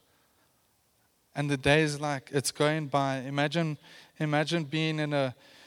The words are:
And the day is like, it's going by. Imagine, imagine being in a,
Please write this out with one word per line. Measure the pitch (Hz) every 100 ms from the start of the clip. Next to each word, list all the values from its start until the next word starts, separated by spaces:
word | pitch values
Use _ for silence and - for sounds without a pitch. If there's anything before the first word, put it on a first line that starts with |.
| _ _ _ _ _ _ _ _ _ _ _ _ _
And | 147 143
the | 143
day | 143 151
is | 156 143
like, | 147 139 -
it's | 143 -
going | - 147 156 147
by. | 143 139 135
Imagine, | 127 143 147 160 160 147 - - - -
imagine | 151 147 151 170
being | 143 156 160 156
in | 151
a, | 147 131 - - -